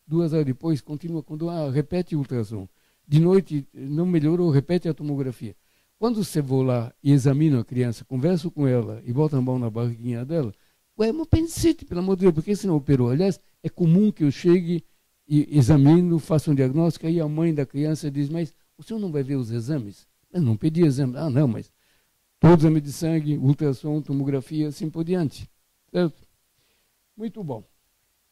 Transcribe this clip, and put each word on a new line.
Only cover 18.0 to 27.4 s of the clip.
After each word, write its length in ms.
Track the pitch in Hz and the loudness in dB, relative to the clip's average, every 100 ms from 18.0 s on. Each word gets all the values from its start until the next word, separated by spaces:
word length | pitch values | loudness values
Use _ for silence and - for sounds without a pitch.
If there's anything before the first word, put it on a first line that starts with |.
| 151 | -4
diz, 180 | 139 143 | -6 -4
"Mas 240 | 170 165 - _ _ | -4 -8 -10 _ _
o 60 | |
senhor 160 | 151 220 | -12 -8
não 120 | 196 | -6
vai 120 | 147 | -4
ver 120 | 131 139 | -4 -4
os 160 | 113 | -4
exames?" 560 | 117 113 156 104 - _ _ _ | -6 -6 -6 -8 -14 _ _ _
"Eu 100 | 180 | -2
não 160 | 127 107 | 0 0
pedi 260 | 160 160 | 0 2
exame." 320 | 165 131 131 123 | 2 2 -2 -4
"Ah, 120 | 160 | -2
não, 180 | 127 143 | 2 2
mas 240 | 104 - _ _ _ _ _ _ _ | 0 -8 _ _ _ _ _ _ _
todo 200 | 165 170 | 6 8
exame 220 | 160 156 | 6 2
de 100 | 143 | -2
sangue, 460 | - 160 165 151 147 | -6 -2 -2 -2 0
ultrassom, 640 | 135 147 151 131 151 151 | 0 2 0 -2 -4 -6
tomografia, 640 | 139 139 139 139 131 156 151 | -4 -4 -2 -4 -4 -4 -4
assim 220 | 139 156 | -6 -8
por 140 | 160 | -6
diante." 460 | 165 180 151 - - _ _ _ _ | -4 -2 -2 -6 -16 _ _ _ _
Certo? 360 | 180 170 - _ _ _ _ _ _ _ _ _ - | -2 -2 -4 _ _ _ _ _ _ _ _ _ -14
Muito 280 | 220 214 | -12 -10